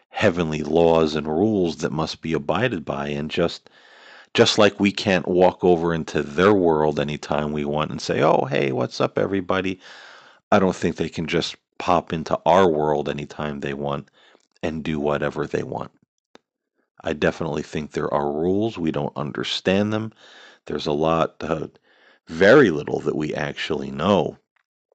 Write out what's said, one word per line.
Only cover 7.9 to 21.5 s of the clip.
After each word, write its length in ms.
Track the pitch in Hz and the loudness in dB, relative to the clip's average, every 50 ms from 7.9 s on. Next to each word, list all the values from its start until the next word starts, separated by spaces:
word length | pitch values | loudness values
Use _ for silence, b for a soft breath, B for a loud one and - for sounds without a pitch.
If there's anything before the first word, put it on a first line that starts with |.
and 100 | - - | -6 -6
say, 200 | - - 87 123 | -4 -4 0 2
"Oh, 240 | 143 160 170 - - | 2 2 2 2 0
hey, 260 | 131 143 143 143 135 | -2 -2 -2 -2 -2
what's 300 | 127 123 123 120 - - | -2 -4 -4 -4 -4 -4
up, 160 | 131 127 - | -4 -2 -2
everybody?" 600 | 113 101 95 98 98 92 92 95 95 92 95 95 B B B B B B B B B B B B B B _ | -2 -2 -2 -2 -2 -2 -2 -2 -2 -2 -4 -6 B B B B B B B B B B B B B B _
I 80 | 104 101 | 4 4
don't 160 | 95 92 85 | 4 4 2
think 200 | - - 87 - | 0 -2 -4 -2
they 140 | - 82 80 | -4 -6 -6
can 180 | - 95 80 | -6 -8 -6
just 280 | 71 85 80 - - - - _ _ _ | -2 -2 -2 -2 -4 -8 -14 _ _ _
pop 360 | - - - 90 80 - - 90 | -6 -2 0 0 0 0 -2 -6
into 260 | 80 76 - 80 - - | -6 -4 -4 -4 0 2
our 240 | 80 85 95 95 87 | 4 4 6 6 4
world 400 | 76 76 76 76 76 73 71 71 | 2 0 0 0 0 -2 -2 -4
anytime 500 | 71 73 73 - - - 76 73 71 71 | -6 -6 -8 -10 -10 -8 -8 -8 -6 -6
they 140 | 71 71 69 | -8 -8 -6
want 360 | 71 71 71 71 73 71 b b b b b b b b b b _ - | -6 -6 -6 -6 -8 -8 b b b b b b b b b b _ -8
and 180 | 82 78 80 71 | -8 -6 -6 -6
do 160 | 82 78 73 | -6 -4 -2
whatever 460 | 73 73 71 69 73 71 - 76 73 | -2 -2 -2 -2 -2 -4 -4 -6 -6
they 160 | 73 - - | -4 -4 -6
want. 300 | - 65 67 65 - - _ _ _ _ _ _ _ _ - _ _ _ _ _ _ _ _ _ _ _ _ - - | -6 -8 -10 -10 -12 -12 _ _ _ _ _ _ _ _ -20 _ _ _ _ _ _ _ _ _ _ _ _ -10 -8
I 100 | 85 76 | -8 -4
definitely 500 | 76 82 82 - - 85 78 73 76 73 | 0 0 0 0 -2 -4 -6 -4 -6 -6
think 280 | - - 80 73 - | -6 -8 -10 -10 -8
there 200 | - 78 76 - 65 | -6 -6 -4 -2 -2
are 180 | 71 73 71 | -2 -2 -2
rules. 460 | 73 76 82 90 95 101 110 113 107 | -2 -2 0 0 0 0 -2 -2 -4
We 140 | 90 82 80 | -4 -4 -2
don't 240 | - 73 - - - | -2 -2 -4 -6 -6
understand 720 | - 76 69 - - - - - - - 95 95 101 104 104 | -6 -8 -6 -6 -6 -6 -6 -6 -2 0 0 2 2 0 0
them. 220 | 107 110 113 110 B B B B B B B B B B B | -2 -4 -6 -8 B B B B B B B B B B B
There's 220 | - 76 73 - | -10 -8 -6 -4
a 60 | 80 73 | -2 0
lot, 420 | 73 78 80 82 80 80 - - - | 0 2 2 2 2 0 -2 -4 -8
uh, 260 | - 78 | -6 -4